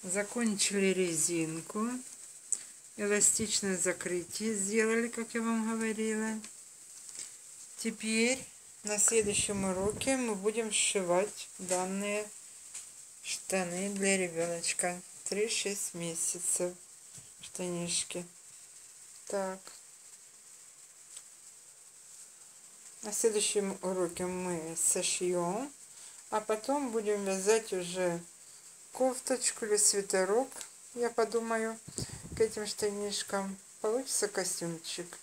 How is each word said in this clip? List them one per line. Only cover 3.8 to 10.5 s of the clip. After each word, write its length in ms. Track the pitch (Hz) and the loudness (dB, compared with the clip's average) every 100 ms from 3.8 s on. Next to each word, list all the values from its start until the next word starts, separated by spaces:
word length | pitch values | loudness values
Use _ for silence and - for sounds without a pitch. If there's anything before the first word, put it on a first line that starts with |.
| 180 170 175 180 165 - 214 | 0 0 -2 -4 -4 -4 -2
сделали, 540 | 214 196 220 220 226 233 | 0 2 4 4 4 0
как 260 | 233 226 | -2 -4
я 80 | 233 | -2
вам 300 | 226 226 220 | 0 0 0
говорила. 680 | 226 220 214 220 220 220 220 214 - - - - - - - - - - - - - | 0 0 0 0 0 0 -2 -8 -16 -20 -20 -20 -18 -14 -12 -14 -14 -18 -18 -16 -4
Теперь 680 | 226 226 220 220 233 262 - - - - | -4 -2 0 4 4 4 -4 -16 -20 -14
на 140 | 208 208 | -4 2
следующем 680 | - 226 202 202 - 202 | 6 6 4 2 0 0
уроке 540 | 190 185 196 214 - 262 | 0 2 0 0 2 2
мы 180 | 247 202 | 2 0
будем 340 | 196 | 0